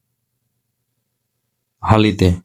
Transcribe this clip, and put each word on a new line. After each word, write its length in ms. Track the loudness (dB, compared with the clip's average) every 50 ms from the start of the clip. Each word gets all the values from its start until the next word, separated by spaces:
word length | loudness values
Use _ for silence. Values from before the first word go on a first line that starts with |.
| _ _ _ _ _ _ _ _ _ _ _ _ _ _ _ _ _ _ _ _ _ _ _ _ _ _ _ _ _ _ _ _ _ _ _ _ -4
হালিতে। 460 | -2 0 0 0 0 0 0 0 0 0 -2 -6